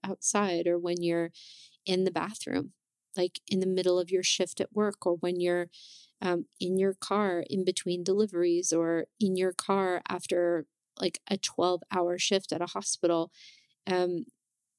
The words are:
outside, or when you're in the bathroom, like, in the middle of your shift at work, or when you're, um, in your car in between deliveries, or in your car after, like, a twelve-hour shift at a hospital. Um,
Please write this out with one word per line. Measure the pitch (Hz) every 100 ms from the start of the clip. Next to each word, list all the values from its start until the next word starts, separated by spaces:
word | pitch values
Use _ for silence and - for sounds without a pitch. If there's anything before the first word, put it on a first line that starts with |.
outside, | 196 185 - 208 202 170 175
or | 175
when | 175 175
you're | 170 170 170 - - - - _ -
in | 185
the | 190
bathroom, | 175 175 220 - 180 - - _ _ _ -
like, | 180 - -
in | 190
the | 185
middle | 185 180 180
of | 180
your | 185
shift | 180 - 180 -
at | -
work, | 208 208 - 180
or | 175
when | 180 180
you're, | 175 175 175 - - - - _
um, | 185 175 - _
in | 180 185
your | 196
car | 190 - 202 202 175 -
in | 190
between | 185 190 180 180
deliveries, | 175 202 214 175 175 170 180
or | 165 165 165 - _
in | 202 185
your | 185
car | 180 - 196 185 180 -
after, | 175 - 175 175 170 - _ _ -
like, | 185 - -
a | 196
twelve-hour | - - 180 175 - 190 175 180
shift | - 196 -
at | 170
a | 175
hospital. | 202 - - 170 165 165 - - - _ _ 202
Um, | 180 180 175 - _ _ _ _